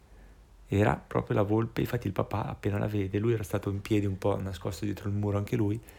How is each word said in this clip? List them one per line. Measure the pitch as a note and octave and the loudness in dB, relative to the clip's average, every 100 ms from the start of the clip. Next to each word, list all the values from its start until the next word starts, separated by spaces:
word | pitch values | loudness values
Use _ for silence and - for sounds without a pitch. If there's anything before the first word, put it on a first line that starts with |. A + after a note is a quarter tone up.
| - - - - - - - | -18 -20 -20 -20 -20 -20 0
Era | G2 G#2+ C#3+ | 4 4 2
proprio | - - - A#2 | -2 -2 0 2
la | |
volpe, | G2+ A2 A2+ - | 4 2 2 -2
infatti | B2 A#2+ G2+ | -2 -2 -2
il | |
papà | G2 - G#2 - | -2 -2 -2 -4
appena | - G#2+ G#2 | -4 -2 -2
la | A2 | 0
vede, | G#2+ F#2+ G2+ | -2 -2 0
lui | A2+ | 2
era | A2 | 0
stato | G2+ G#2 G#2 | 0 -2 -2
in | G2 | -4
piedi | - G#2+ G2+ | 2 2 2
un | F#2+ | 0
po' | G2+ G2+ | 0 0
nascosto | G2 F#2 A2 G2 G#2 | -2 -6 -6 -6 -6
dietro | G2+ G#2 | -4 -4
il | G#2 | -2
muro | G#2 G2+ | 0 0
anche | G#2 A2+ | 0 0
lui, | G#2 A2+ - | 0 -2 -8